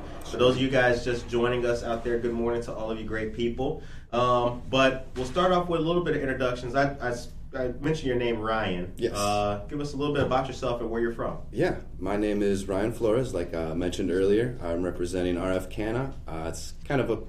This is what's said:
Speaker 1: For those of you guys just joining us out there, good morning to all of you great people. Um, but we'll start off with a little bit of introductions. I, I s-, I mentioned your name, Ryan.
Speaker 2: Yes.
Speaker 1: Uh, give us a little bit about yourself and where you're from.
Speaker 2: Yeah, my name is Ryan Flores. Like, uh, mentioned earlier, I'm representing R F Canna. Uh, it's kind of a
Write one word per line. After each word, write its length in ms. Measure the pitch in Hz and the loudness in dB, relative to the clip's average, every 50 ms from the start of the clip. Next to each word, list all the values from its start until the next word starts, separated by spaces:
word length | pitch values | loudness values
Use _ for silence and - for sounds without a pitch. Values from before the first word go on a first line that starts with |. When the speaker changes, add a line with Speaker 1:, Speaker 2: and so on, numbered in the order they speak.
| - - - - - - | -6 -10 -10 -10 -8 -4
Speaker 1:
For 60 | - | 2
those 200 | - 123 127 123 | 4 6 6 6
of 40 | 127 | 4
you 60 | 135 135 | 2 2
guys 360 | 131 127 123 123 120 117 - | 4 4 6 4 4 2 0
just 240 | 127 120 117 - 113 | -2 -2 -2 -2 -2
joining 360 | 120 120 120 120 123 123 120 | 0 2 2 2 2 2 2
us 180 | 120 117 117 | 0 0 0
out 220 | - 117 117 117 - | -2 -2 -4 -2 0
there, 140 | 123 120 113 | 0 0 0
good 140 | 117 117 117 | 0 0 0
morning 260 | 117 113 117 120 120 | 0 0 0 0 -2
to 120 | 117 - - | -2 -4 -6
all 160 | 107 110 113 | -4 -4 -4
of 80 | 110 110 | -4 -4
you 60 | 104 | -4
great 280 | 95 110 110 110 107 - | -4 -4 -4 -4 -4 -2
people. 480 | 120 120 117 120 127 131 147 160 - - - - - - - | -2 -2 0 0 0 -2 -2 -4 -6 -8 -10 -12 -12 -8 -2
Um, 480 | - 120 123 123 123 123 120 120 127 123 - - | 0 2 4 4 4 4 2 0 -2 -4 -4 0
but 360 | 127 131 135 135 131 - - - - | 4 6 6 6 4 2 -4 -6 -6
we'll 80 | 127 127 | -4 -4
start 260 | 127 - 175 180 180 | -2 0 2 4 4
off 160 | 180 175 175 175 | 4 4 2 2
with 120 | 165 160 | 0 0
a 40 | 156 | 2
little 200 | 165 180 175 - | 2 2 2 2
bit 100 | 151 143 | 0 0
of 40 | 139 | 0
introductions. 520 | 135 135 127 123 131 123 123 - 127 120 127 | 0 -2 0 0 0 0 0 -2 -4 0 2
I, 200 | 135 139 139 139 - | 2 2 2 0 -2
I 80 | 127 123 | -4 -4
s-, 180 | 120 123 - - - - - - - | -4 -4 -6 -10 -10 -12 -10 -8 -6
I 120 | 131 127 123 120 117 | -4 -4 -4 -4 -2
mentioned 280 | 139 151 160 147 135 131 | -2 -2 0 0 0 0
your 80 | 123 | 0
name, 220 | 120 120 120 113 107 | 2 2 0 0 0
Ryan. 520 | 107 110 110 110 104 95 90 87 90 - - | 0 0 0 0 0 0 -2 -2 -4 -6 -4
Speaker 2:
Yes. 160 | - 117 110 104 | -2 -2 -2 0
Speaker 1:
Uh, 480 | 101 104 104 104 104 104 104 104 104 - - | 0 2 2 2 2 2 2 0 -2 -4 -6
give 120 | 156 147 | -6 -6
us 140 | 143 139 135 | -4 -4 -4
a 20 | |
little 180 | 135 143 147 143 | -2 -2 0 2
bit 100 | 139 127 | 2 2
about 220 | 117 127 131 135 | 2 2 2 0
yourself 340 | - 120 - 135 123 120 120 | -2 -4 -4 -2 -2 -2 -2
and 100 | 117 110 | -2 -2
where 100 | 113 117 | 0 0
you're 120 | 117 117 117 | 0 0 0
from. 240 | - 117 98 80 78 - - | -2 -4 -4 -6 -6 -8 -6
Speaker 2:
Yeah, 260 | - 107 175 - - - - - - - | -2 0 0 0 0 -2 -8 -10 -8 -6
my 180 | 92 95 104 | -4 -2 0
name 260 | 104 104 107 104 101 | 2 2 2 2 2
is 260 | 104 101 98 95 98 98 | 2 2 2 2 0 0
Ryan 240 | 95 98 104 117 | 0 0 0 0
Flores. 400 | 117 - 117 107 107 131 131 120 | 0 2 2 4 4 4 2 0
Like, 220 | - 87 85 82 82 | -2 -2 -2 -2 -2
uh, 200 | 82 82 82 80 | -2 -2 -2 -2
mentioned 360 | 85 87 90 90 - 101 87 | 0 0 0 0 0 0 2
earlier, 480 | 85 92 95 95 101 110 123 127 123 - | 2 4 4 6 6 4 4 2 -2 -4
I'm 200 | - 85 85 87 | -4 -2 -2 0
representing 560 | 90 87 82 - 87 85 90 90 90 90 87 87 | 0 -2 -2 -2 -2 -2 0 0 2 2 2 2
R 140 | 92 92 | 2 0
F 180 | 92 92 92 - | 0 0 -2 -4
Canna. 420 | - 110 107 110 113 123 135 135 127 - - - | -4 -4 -2 -2 0 -2 -2 -4 -6 -8 -8 -8
Uh, 160 | 80 80 80 82 | -6 -4 -4 -4
it's 260 | 80 - - - - - - | -6 -6 -8 -10 -10 -8 -4
kind 160 | - 143 131 | 0 0 0
of 80 | 113 - | 2 2
a 60 | 110 - - | 0 -2 -4